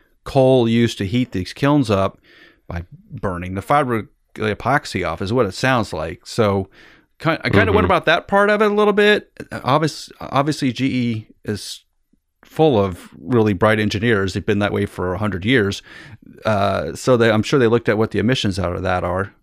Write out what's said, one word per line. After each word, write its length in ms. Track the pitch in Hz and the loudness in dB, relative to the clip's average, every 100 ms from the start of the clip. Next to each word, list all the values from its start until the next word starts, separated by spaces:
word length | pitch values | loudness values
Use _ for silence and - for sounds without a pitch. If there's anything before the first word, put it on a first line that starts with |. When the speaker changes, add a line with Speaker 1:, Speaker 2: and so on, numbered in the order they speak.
| _ _ | _ _
Speaker 1:
coal 440 | - 135 131 131 113 | -2 2 4 4 4
used 280 | 117 117 - | 2 0 -2
to 80 | 98 | -4
heat 260 | 120 123 | -2 -2
these 200 | 95 92 | -4 -6
kilns 380 | - 143 147 110 | -2 0 2 2
up 280 | 98 98 - _ - - _ - | 0 0 -4 _ -20 -20 _ -12
by 160 | 87 85 151 - | -12 -12 -20 -18
burning 440 | 156 98 87 90 | -8 -6 -6 -8
the 60 | 95 | -8
fiber, 480 | - 147 131 113 - _ _ | 0 0 0 -2 -6 _ _
the 200 | - 107 | -6 -4
epoxy 520 | 98 113 143 - 98 85 | -4 -2 -2 -2 -4 -4
off 140 | 82 | -4
is 120 | 98 | -2
what 120 | 127 | 0
it 80 | 101 | -2
sounds 400 | - 127 123 101 | -2 0 0 -2
like. 320 | 78 82 85 | -6 -8 -10
So 460 | - - 104 98 92 - - _ _ _ | -10 0 2 2 -2 -12 -20 _ _ _
ki-, 120 | 165 | -4
I 60 | 156 - | -2 2
kinda 160 | 202 220 | 2 4
Speaker 2:
Mm-hmm. 80 | |
Speaker 1:
wonder 120 | 202 196 | 2 2
about 200 | 175 - | 2 2
that 220 | - - | -2 0
part 200 | 202 202 | 2 2
of 140 | 208 | 2
it 80 | 214 | 2
a 40 | |
little 200 | 208 208 | 2 2
bit. 380 | 208 208 208 - - - | 4 4 2 -2 -20 -12
Obvious-, 580 | 110 - 147 160 - - - | -8 0 0 0 -6 -18 -16
obviously, 520 | - 135 147 139 135 | -4 -2 0 -2 -4
G 140 | 113 131 | -2 -2
E 400 | 127 120 110 - - | -2 -2 -4 -10 -14
is 400 | - 104 - - _ _ _ _ _ _ | -8 -8 -8 -16 _ _ _ _ _ _
full 380 | - - 160 110 | -14 0 2 4
of 280 | 98 87 - - | 0 -4 -14 -16
really 340 | 76 120 107 | 0 2 4
bright 260 | 92 107 107 | 4 2 2
engineers. 540 | 104 101 117 101 95 | 0 0 0 0 0
They've 140 | 101 101 | -4 -2
been 140 | 101 | 0
that 120 | 104 | 0
way 140 | 104 101 | 0 -4
for 260 | - 92 | -4 -6
a 60 | 90 | -4
hundred 260 | 107 92 | -4 -4
years. 380 | 104 131 98 95 - - - - - - - | 0 2 0 -4 -12 -20 -20 -20 -20 -8 -2
Uh, 480 | 101 98 95 78 | 0 0 -2 -6
so 220 | - - 120 | -4 2 4
they, 140 | 113 | 4
I'm 120 | 107 | 4
sure 160 | - 147 | 2 2
they 80 | 113 | 4
looked 240 | 117 120 | 2 2
at 80 | 107 | 0
what 140 | 110 | 0
the 60 | 101 | 0
emissions 380 | 107 131 104 95 | 0 0 -2 -2
out 160 | 87 | -4
of 80 | 90 | -4
that 220 | 92 90 | -4 -2
are 300 | 87 92 98 _ | -2 -4 -4 _